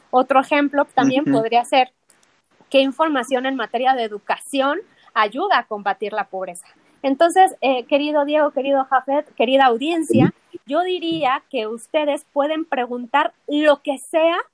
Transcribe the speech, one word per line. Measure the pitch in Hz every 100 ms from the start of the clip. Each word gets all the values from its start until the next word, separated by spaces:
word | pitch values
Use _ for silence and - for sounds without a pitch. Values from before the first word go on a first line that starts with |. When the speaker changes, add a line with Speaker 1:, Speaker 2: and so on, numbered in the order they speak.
| _
Speaker 1:
Otro | 254 269 269
ejemplo | 269 294 285 285 285
también | - 262 262
Speaker 2:
Ujú. | 294
Speaker 1:
podría | 247 220 233
ser | 240 277 254 _ _ _ _ _ _ _ _
qué | 269
información | 269 - 320 269 233 247
en | 269 269
materia | 214 240 262
de | 262
educación | 220 208 - - - 277 269 349 - _ _
ayuda | 226 214 247 392 269
a | 240
combatir | 208 202 190 208
la | 208 190
pobreza. | 190 185 175 - _ _ _
Entonces, | 269 269 339 370 370 -
eh, | 262 254
querido | 233 285 294 302
Diego, | 285 302 294
querido | 277 277 277
Jafet, | 269 262 269 285 294 -
querida | 240 269 262
audiencia, | 233 294 339 294 - 330 - _ 349 -
yo | 302
diría | 370 359 330 330 269 285 _
que | 254 220
ustedes | 233 - 311 294 285 -
pueden | 285 285 311
preguntar | 330 269 240 247 240 285 339 - -
lo | 294 302 285
que | 294 269
sea | - 320 330 349 508